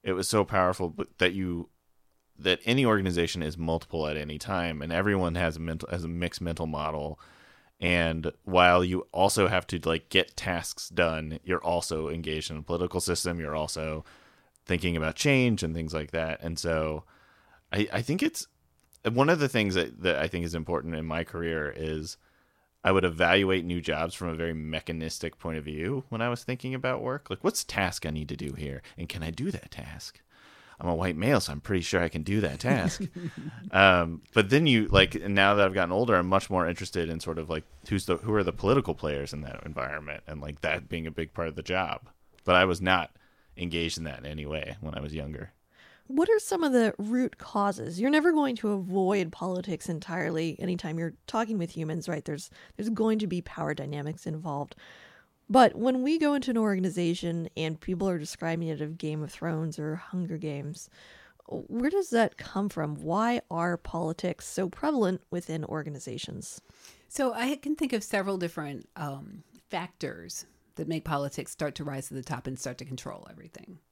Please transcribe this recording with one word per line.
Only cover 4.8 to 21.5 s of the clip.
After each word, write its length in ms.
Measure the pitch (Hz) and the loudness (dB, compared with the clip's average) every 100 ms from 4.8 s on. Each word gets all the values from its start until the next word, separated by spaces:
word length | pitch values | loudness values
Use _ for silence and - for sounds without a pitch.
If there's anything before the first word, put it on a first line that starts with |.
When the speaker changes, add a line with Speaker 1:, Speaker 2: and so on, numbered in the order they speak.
Speaker 1:
and 100 | 80 | -2
everyone 440 | 82 101 98 90 85 | 2 4 4 2 2
has 200 | 85 80 | 0 -2
a 40 | |
mental, 280 | 82 82 - | -4 -6 -4
has 100 | 87 | -4
a 60 | 82 | -4
mixed 320 | 85 87 - | -2 -4 -4
mental 260 | 85 82 80 | -4 -4 -4
model. 540 | 76 76 78 76 76 - - - - _ _ | -2 -4 -4 -6 -8 -16 -20 -20 -20 _ _
And 520 | 87 87 82 80 78 - | 2 4 4 0 -4 -6
while 400 | - 90 90 90 | 2 8 10 8
you 220 | 90 90 - | 6 0 -2
also 340 | - 98 - 92 | 4 4 6 4
have 220 | 90 - | 2 0
to, 100 | 87 | -2
like, 240 | 82 82 _ | 0 -2 _
get 280 | 95 - - | 2 2 -4
tasks 520 | - 85 - - - | -4 -4 -4 -10 -6
done, 500 | 85 85 80 78 78 | 2 2 2 -6 -8
you're 180 | 92 90 | -2 0
also 440 | 85 87 - 80 78 | 2 0 0 -4 -2
engaged 420 | 82 78 78 - | -4 -4 -4 -6
in 60 | 78 | -8
the 60 | |
political 380 | 76 85 90 90 | -4 -2 0 0
system. 380 | - 85 90 85 | 0 0 -2 -4
You're 160 | 76 78 | -4 -4
also 480 | 76 80 78 78 - - - _ _ _ - | -4 -4 -4 -6 -8 -20 -20 _ _ _ -2
thinking 300 | 87 90 82 | 0 2 2
about 180 | 80 | 0
change 480 | - 151 135 123 104 | 2 4 4 4 2
and 120 | 82 | -2
things 200 | 82 80 | -4 -4
like 160 | 80 73 | -6 -4
that. 280 | 82 80 78 | -2 -2 -4
And 160 | 85 82 | -6 -4
so 460 | 87 80 78 78 - _ _ _ _ _ _ | 0 0 0 -4 -10 _ _ _ _ _ _
I, 140 | 98 107 | -2 0
I 100 | 98 | -2
think 200 | 117 175 | -2 0
it's, 240 | 302 - - _ _ _ _ _ 113 | 0 -2 -12 _ _ _ _ _ 0
one 160 | 117 143 | 4 4
of 120 | 170 | 4
the 80 | 139 | 4
things 260 | 120 101 | 2 2
that, 260 | 92 62 60 | 2 0 0
that 120 | 90 71 | 0 2
I 80 | 82 | 0
think 160 | 90 | -2
is 100 | 85 | -2
important 400 | 82 78 85 76 | -4 -2 -2 -2
in 100 | 80 | -6
my 200 | 80 80 | -4 -4
career 500 | 85 85 85 | -4 -4 -2